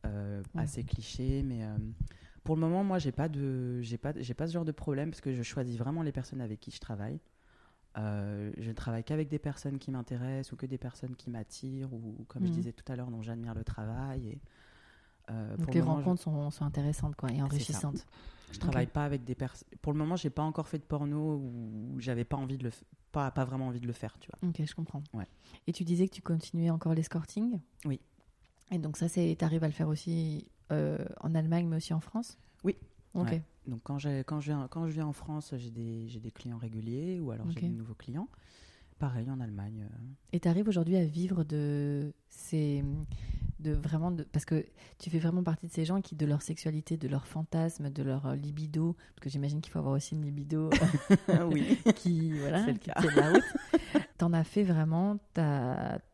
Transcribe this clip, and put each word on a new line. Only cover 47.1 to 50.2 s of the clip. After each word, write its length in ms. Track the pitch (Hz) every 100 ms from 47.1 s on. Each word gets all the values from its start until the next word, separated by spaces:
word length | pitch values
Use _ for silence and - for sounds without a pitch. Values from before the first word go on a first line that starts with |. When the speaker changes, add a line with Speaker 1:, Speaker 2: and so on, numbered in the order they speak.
| 139 -
Speaker 2:
fantasmes, 640 | 156 160 165 165 165 147
de 140 | 143
leur, 240 | 135 135 135
euh, 80 | 139
libido, 580 | 147 147 156 156 165 170 - -
parce 60 |
que 80 | 143
j'imagine 300 | 135 143 147
qu'il 100 | 156
faut 80 | 165
avoir 160 | 139 139
aussi 180 | -
une 80 | 160